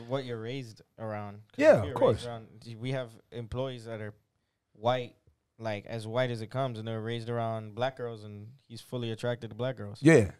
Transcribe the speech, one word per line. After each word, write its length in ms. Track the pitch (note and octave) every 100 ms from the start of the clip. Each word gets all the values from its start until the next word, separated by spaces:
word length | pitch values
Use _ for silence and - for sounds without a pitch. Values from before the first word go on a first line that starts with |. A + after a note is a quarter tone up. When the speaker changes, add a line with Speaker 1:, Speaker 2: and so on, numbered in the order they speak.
| A#2
Speaker 1:
what 160 | C3+ B2
you're 160 | A#2
raised 400 | A2+ C3+ A#2 G#2 - -
around. 380 | A2 G#2 G#2 G#2 -
'Cause 60 | -
Speaker 2:
Yeah, 140 | D4+ E3
Speaker 1:
if 40 |
Speaker 2:
of 60 | F#2+
Speaker 1:
you're 80 |
Speaker 2:
course. 220 | - A#3+ A2
Speaker 1:
raised 100 | A#2+
around, 200 | A#2 A2 G#2+ A#2 A2
we 100 | B2
have 200 | C3+ A#2 A2+ _
employees 540 | A#2+ A2 B2 C3+ B2 A2+
that 160 | A2+
are 120 | G#2+ - _ _ _ _ _
white, 420 | G#2+ A2+ B2+ A#2+ - _ _ _ _
like, 280 | A2+ G#2 -
as 200 | A2+ G#2+
white 220 | B2 B2+
as 100 | A#2
it 60 | A2
comes, 320 | B2+ C3+ A2
and 60 | A2
they're 140 | A2
raised 280 | A2 A#2 A2+
around 460 | A#2+ A2+ A2 G#2+ G#2
black 200 | B2+ C3
girls, 260 | A#2+ A2 G#2+
and 220 | G#2 G#2+ C3+ _
he's 120 | A#2
fully 300 | - B2+ A#2
attracted 380 | A2 A#2+ A#2+ A2
to 60 | G#2+
black 200 | B2+ A2+
girls. 220 | G#2 G#2+
Speaker 2:
Yeah, 300 | C#3+ D3 F#2+